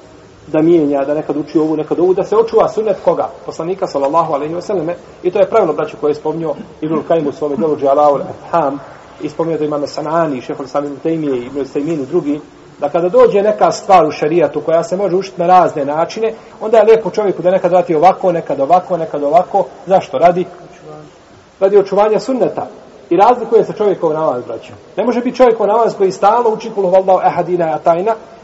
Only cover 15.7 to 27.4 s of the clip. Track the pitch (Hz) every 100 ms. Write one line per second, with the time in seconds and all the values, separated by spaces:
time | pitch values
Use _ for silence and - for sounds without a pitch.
15.7 | 151 139 151 175 220 220 220 - - 220
16.7 | 226 214 220 185 208 208 - 170 185 180
17.7 | 180 175 156 175 190 190 170 - 135 135
18.7 | 180 - 175 160 147 143 165 180 196 -
19.7 | - 175 185 - 131 170 175 180 - -
20.7 | - 156 151 151 - _ - _ _ 190
21.7 | 202 190 190 214 214 - 254 170 - -
22.7 | - - - - 175 220 247 226 226 180
23.7 | 170 208 165 165 156 156 123 117 110 -
24.7 | - - - 247 233 240 240 247 226 202
25.7 | 226 220 - 190 - 202 233 226 220 226
26.7 | 208 180 190 190 185 185 190